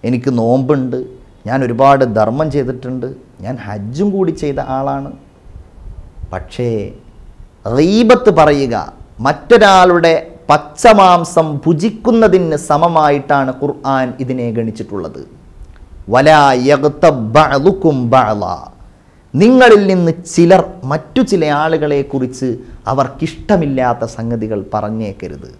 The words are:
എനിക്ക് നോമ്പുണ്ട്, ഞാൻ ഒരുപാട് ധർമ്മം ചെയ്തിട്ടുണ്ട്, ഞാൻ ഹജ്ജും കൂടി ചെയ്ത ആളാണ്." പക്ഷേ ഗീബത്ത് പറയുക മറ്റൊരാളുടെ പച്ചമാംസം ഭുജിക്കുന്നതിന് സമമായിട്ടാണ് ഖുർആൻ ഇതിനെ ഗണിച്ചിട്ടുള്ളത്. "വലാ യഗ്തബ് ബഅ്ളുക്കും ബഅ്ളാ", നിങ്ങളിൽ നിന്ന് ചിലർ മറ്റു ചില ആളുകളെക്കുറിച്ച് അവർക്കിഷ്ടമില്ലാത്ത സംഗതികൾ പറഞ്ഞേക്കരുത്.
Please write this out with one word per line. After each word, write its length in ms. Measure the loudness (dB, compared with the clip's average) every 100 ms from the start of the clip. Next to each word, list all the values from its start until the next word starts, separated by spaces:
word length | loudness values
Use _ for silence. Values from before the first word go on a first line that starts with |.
| -4
എനിക്ക് 220 | -4 -2 -2
നോമ്പുണ്ട്, 580 | 0 0 0 -2 -2 -6 -10 -16 -20 _ -6
ഞാൻ 100 | -4 -4
ഒരുപാട് 380 | 2 4 4 2 0
ധർമ്മം 300 | 0 0 -4
ചെയ്തിട്ടുണ്ട്, 540 | -4 -6 -8 -10 -10 -10 -12 -20 -16
ഞാൻ 100 | -12 -12 -12
ഹജ്ജും 420 | -10 -10 -4 -4 -2
കൂടി 180 | -6 -6
ചെയ്ത 160 | -6 -6 -6 -6
ആളാണ്." 340 | -6 -6 -10 -16 -20 _ -20 -20 -20 -20 -20 -18 -20 -16 -12
പക്ഷേ 380 | -12 -12 -8 -6 -6 -8 -14 -20 -20 -20 -20 -20 _ -4 0
ഗീബത്ത് 520 | 2 2 4 4 4 4
പറയുക 360 | 4 2 -2 -4 -6 -16 -20 -4 -4
മറ്റൊരാളുടെ 840 | -4 2 6 6 6 6 4 2 0 -4 -16 0
പച്ചമാംസം 1000 | 0 0 2 4 6 6 4 2 -2 -2 -2
ഭുജിക്കുന്നതിന് 920 | -2 0 -2 -2 0 2 4 2 0 -4 -2
സമമായിട്ടാണ് 840 | 0 2 2 2 0 0 -2 -2 -4
ഖുർആൻ 440 | -6 -6 -4 -4 -4 -6
ഇതിനെ 240 | -8 -6 -6 -6
ഗണിച്ചിട്ടുള്ളത്. 640 | -6 -8 -10 -10 -10 -14 -20 -20 -20 -20 -20 -20 -20 -20 -2
"വലാ 320 | 2 4 6 4 2 2
യഗ്തബ് 560 | 2 0 2 0 2 0 2
ബഅ്ളുക്കും 640 | 2 2 0 0 0 0 2
ബഅ്ളാ", 420 | 2 2 -2 -6 -8 -12 -20 -20 _ _ _ _
നിങ്ങളിൽ 480 | 2 4 6 6 6 4
നിന്ന് 220 | 0 0 -4 -4
ചിലർ 300 | 2 4 4 2 -10 -8
മറ്റു 300 | -8 -4 -2 0
ചില 120 | 0 0 0
ആളുകളെക്കുറിച്ച് 880 | -2 -2 -2 -2 -4 -6 -6 -6 -6 -6 -12 -12 -6
അവർക്കിഷ്ടമില്ലാത്ത 1120 | -2 -4 -4 -8 -8 -2 -2 0 -2 -2 -2 -6 -8
സംഗതികൾ 420 | -8 -6 -6 -6 -6
പറഞ്ഞേക്കരുത്. 800 | -6 -6 -8 -8 -10 -14 -14 -18